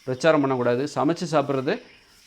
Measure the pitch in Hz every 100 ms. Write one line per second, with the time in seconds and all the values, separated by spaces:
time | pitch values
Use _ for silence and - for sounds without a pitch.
0 | - 127 165 156 139 131 120 123 147 135
1 | 139 165 170 151 135 135 131 233 - -
2 | _ _